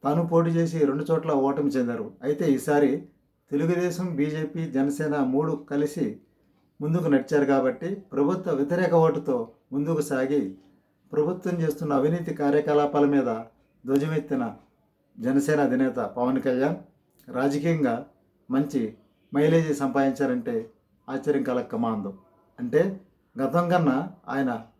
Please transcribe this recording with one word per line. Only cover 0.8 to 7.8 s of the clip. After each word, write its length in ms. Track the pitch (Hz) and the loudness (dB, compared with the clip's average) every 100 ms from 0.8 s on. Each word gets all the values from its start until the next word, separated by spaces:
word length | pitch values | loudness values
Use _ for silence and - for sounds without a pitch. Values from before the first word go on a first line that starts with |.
రెండు 200 | 143 143 147 | 0 0 0
చోట్ల 220 | 165 160 143 135 | -2 0 0 2
ఓటమి 220 | 139 143 | 0 0
చెందారు. 360 | 131 120 113 107 - | 0 -2 -2 -8 -8
అయితే 220 | 131 147 165 | -4 0 2
ఈసారి 400 | 131 - 147 143 143 - _ _ _ _ | 2 2 2 4 0 -6 _ _ _ _
తెలుగుదేశం, 560 | 143 165 180 180 170 180 139 | -2 0 0 0 -2 -4 -2
బీజేపీ, 460 | 147 156 156 165 160 | -2 -2 -4 -4 -4
జనసేన 460 | 131 139 143 156 147 131 | 0 0 0 -2 0 0
మూడు 180 | 135 156 143 - | 0 0 -4 -4
కలిసి 360 | 143 147 - 117 - _ _ _ _ _ _ | -2 -2 -2 -4 -6 _ _ _ _ _ _
ముందుకు 280 | 147 165 160 | -2 0 2
నడిచారు 360 | 139 127 147 | 2 2 2
కాబట్టి 440 | 139 139 131 120 | 4 4 2 -2